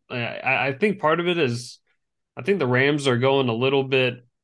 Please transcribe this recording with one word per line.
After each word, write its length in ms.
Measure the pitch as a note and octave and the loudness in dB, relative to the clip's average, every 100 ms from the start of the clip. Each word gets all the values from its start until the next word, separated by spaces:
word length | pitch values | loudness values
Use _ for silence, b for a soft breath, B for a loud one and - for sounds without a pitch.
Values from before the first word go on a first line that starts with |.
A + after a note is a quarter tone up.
| _ | _
I, 60 | B2 | -8
I, 500 | A#2 - B2+ B2+ C3 | -8 -6 -2 -2 -2
I 60 | |
think 260 | C3 G#3+ - | 0 -2 0
part 220 | D3+ E3 | 0 0
of 80 | F3 | 0
it 100 | E3+ | 0
is, 400 | C3 A#2+ A#2+ - _ _ _ _ _ - | 0 -2 -10 -20 _ _ _ _ _ -8
I 60 | |
think 160 | B2+ G3 | -4 0
the 80 | B2+ | 2
Rams 400 | B2 C#3 D3+ C#3 | 2 2 2 2
are 100 | A#2+ | 2
going 320 | C3 C#3 B2+ | 2 2 0
a 60 | |
little 300 | A2+ C3 C#3 | 0 0 0
bit, 420 | C3+ C3 B2+ B2 _ _ | 2 0 0 -4 _ _